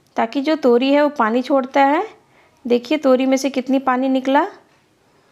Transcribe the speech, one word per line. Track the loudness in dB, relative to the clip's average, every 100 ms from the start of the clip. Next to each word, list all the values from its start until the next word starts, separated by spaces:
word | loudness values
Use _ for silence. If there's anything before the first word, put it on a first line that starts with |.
| _ -6
ताकि | -4 -4
जो | -2 0
तोरी | 2 2 2
है | 2
वो | 0
पानी | 0 0 0
छोड़ता | 0 -2 0 0
है। | 2 2 -4 -12 _ _ _ _
देखिए, | -2 -2 0 -2
तोरी | 2 2 2
में | 0
से | -2
कितनी | -6 -2 -2
पानी | 0 -2 0
निकला। | -2 0 0 0 -8 _ _ _ _ _ _ _